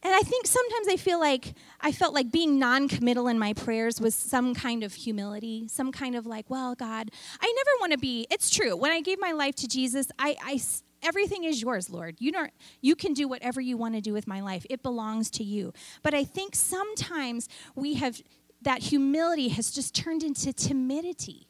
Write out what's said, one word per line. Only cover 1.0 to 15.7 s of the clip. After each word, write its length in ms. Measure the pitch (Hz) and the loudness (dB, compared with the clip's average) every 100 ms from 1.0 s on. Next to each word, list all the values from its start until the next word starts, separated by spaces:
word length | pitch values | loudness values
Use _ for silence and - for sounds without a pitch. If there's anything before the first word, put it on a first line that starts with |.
| - 339 | 2 4
like, 360 | 302 262 - - - - | 4 2 -2 -16 -20 -4
I 100 | 302 | -2
felt 240 | 277 349 | 2 2
like 160 | 294 247 | 2 2
being 260 | 320 330 277 | 2 4 4
non-committal 720 | 254 254 277 - 240 247 247 | 6 4 4 2 4 4 4
in 100 | 233 | 2
my 160 | 208 | 2
prayers 480 | 214 - 226 226 233 | 0 -2 0 0 2
was 140 | 226 | 0
some 400 | 214 - 254 247 | 0 0 2 2
kind 300 | 247 247 233 | 0 -2 -2
of 100 | 214 | -4
humility, 720 | - - 208 202 208 226 220 226 | -6 -6 -4 -4 -8 -6 -6 -6
some 240 | - 262 | -4 -4
kind 240 | 254 262 | -4 -4
of 100 | 247 | -4
like, 240 | 226 220 220 | -4 -10 -6
"Well, 280 | 262 254 247 | -4 -4 -4
God, 340 | 233 220 220 - - - | -6 -6 -8 -10 -16 -2
I 120 | - | 0
never 180 | 466 539 523 | 2 4 4
wanna 180 | 370 294 | 4 2
be," 300 | 269 240 226 | 2 -2 0
it's 180 | 415 - | 0 2
true. 280 | - 330 175 | 2 2 2
When 160 | 269 | 2
I 80 | 330 | 2
gave 180 | 330 381 | 0 -2
my 140 | 381 | 0
life 240 | 311 285 285 | 0 0 -2
to 100 | 247 | -4
Jesus, 400 | 254 254 254 269 - | 0 0 0 -2 -2
I, 200 | 277 294 | -2 0
I 140 | - | -2
s-, 300 | 277 - - - _ | -4 -2 -6 -8 _
"Everything 400 | 320 349 403 392 | -2 0 0 0
is 180 | 330 285 | -2 -2
yours, 300 | 226 220 175 | 0 -2 -4
Lord. 240 | 175 170 165 | -8 -10 -4
You 100 | 254 | -4
don't, 220 | 359 302 _ - - | -2 -4 _ -20 -2
you 140 | 254 | 2
can 180 | 330 403 | 4 2
do 140 | 277 285 | 0 -2
whatever 340 | 254 247 247 | -2 -4 -4
you 160 | 254 240 | -2 -2
wanna 240 | 226 226 | -2 -2
do 120 | 208 | -2
with 160 | 208 214 | -4 -4
my 120 | 196 | -6
life. 240 | 196 185 - | -4 -6 -6
It 140 | 254 | -6
belongs 460 | 262 240 214 220 220 | -4 -4 -4 -2 -2
to 120 | - | -4
you." 300 | 208 208 180 | -4 -4 -4